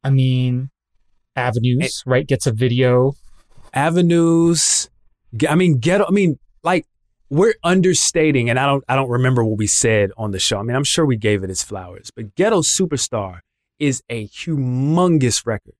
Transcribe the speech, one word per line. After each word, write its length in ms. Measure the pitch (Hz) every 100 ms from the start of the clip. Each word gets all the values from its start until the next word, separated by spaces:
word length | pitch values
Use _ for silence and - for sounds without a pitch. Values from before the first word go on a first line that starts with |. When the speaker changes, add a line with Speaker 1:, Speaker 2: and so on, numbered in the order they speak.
Speaker 1:
I 80 | 135
mean, 580 | 135 131 127 127 123 135 _ _ _ _ _ _ -
Avenues, 640 | 123 120 123 123 175 -
Speaker 2:
It 60 | -
Speaker 1:
right, 160 | 127 151
gets 200 | 135 -
a 60 |
video. 640 | 110 127 120 127 123 131 139 - - _ - -
Speaker 2:
Avenues, 1160 | 139 151 170 175 170 170 165 170 165 - - - _ _ _ _
Ge-, 120 | 113 151
I 60 |
mean, 240 | 156 185 139
Ghetto, 260 | 131 196 185
I 40 |
mean, 280 | 196 185 135 _ _
like, 240 | 170 180 - _ _ _ _
we're 240 | 143 220 -
understating, 840 | 170 185 185 175 - 170 156 135 117
and 80 | 120
I 80 | 139
don't, 180 | 139 -
I 80 |
don't 140 | 131 127
remember 340 | 120 127 123
what 140 | 113 107
we 80 | 107
said 440 | - 117 110 98 104
on 120 | 110
the 60 | 95
show. 200 | - 101
I 40 |
mean, 140 | 113 131
I'm 80 |
sure 220 | 143 - 151
we 100 | 117
gave 260 | 107 104
it 60 | 92
its 120 | 95
flowers, 480 | - 98 90 90 -
but 200 | - 107
Ghetto 260 | - 202 208
Superstar 800 | 151 - 185 139 - 113 95 90 _ _ _ _
is 240 | 147 131 _
a 180 | 117 101
humongous 1160 | - - 151 127 127 139 165 180 160 127 - -
record. 260 | 107 _ _